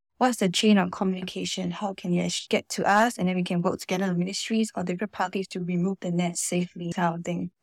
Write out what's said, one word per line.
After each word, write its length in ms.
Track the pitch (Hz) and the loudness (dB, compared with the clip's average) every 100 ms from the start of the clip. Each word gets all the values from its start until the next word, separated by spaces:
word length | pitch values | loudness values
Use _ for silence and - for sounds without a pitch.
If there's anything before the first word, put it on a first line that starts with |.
| _ - | _ 0
what's 200 | 254 233 | 2 4
the 120 | 196 | 0
chain 280 | - 214 202 | 4 6 6
of 140 | 180 | 4
communication? 800 | - 190 185 185 190 180 - 180 | 0 -2 -2 -6 -6 -6 -4 -4
How 220 | 175 208 | -4 -6
can 200 | 196 180 | -6 0
you 80 | 175 | 0
actually 260 | 175 - - | 0 -4 0
get 200 | 214 - | -2 0
to 180 | - 180 | -2 4
us? 300 | 202 240 - | 6 4 2
And 100 | 180 | 0
then 80 | 180 | 0
we 80 | |
can 180 | 180 175 | 0 0
work 180 | 180 - | 0 -2
together 280 | - 185 196 | -4 -2 0
with 80 | 175 | 0
ministries 540 | 185 196 - 226 220 - | -2 -4 -2 0 0 -2
or 80 | |
different 300 | 180 180 214 | -4 -4 -6
parties 340 | - 185 196 190 | -4 -2 -2 -4
to 100 | 185 | -6
remove 360 | 175 175 185 196 | -2 0 0 -2
the 100 | 185 | -2
nets 300 | 170 175 175 | 0 0 -2
safely, 500 | - 180 180 175 170 | -2 -2 -2 -6 -6
kind 220 | 175 170 170 | 0 0 0
of 80 | 170 | -4
thing. 260 | 175 180 _ | -4 -6 _